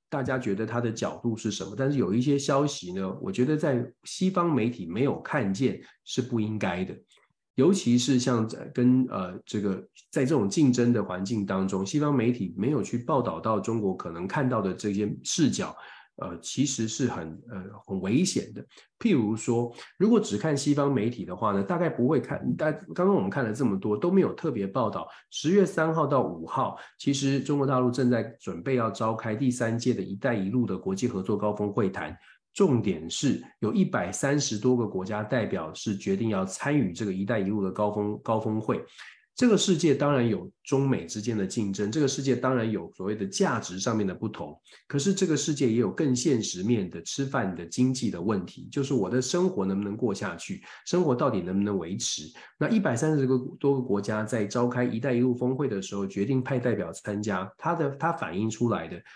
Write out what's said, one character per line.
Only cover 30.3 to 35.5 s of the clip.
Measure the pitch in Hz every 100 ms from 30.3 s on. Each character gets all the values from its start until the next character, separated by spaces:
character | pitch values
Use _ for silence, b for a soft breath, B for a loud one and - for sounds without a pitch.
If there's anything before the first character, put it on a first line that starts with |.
一 | 113 95
路 | 123 110
的 | 92
国 | 95
际 | 95 120
合 | 98
作 | 92 101
高 | 104
峰 | 104 104
会 | 104 98
谈， | 95 78 - b b _
重 | - 190 120
点 | 101 80 80
是 | - 143 - B _
有 | 147
一 | 202
百 | 180 113 90
三 | - 139 143
十 | 139 107
多 | 127 123
个 | 110
国 | 95
家 | 95 107
代 | 104 127
表 | 101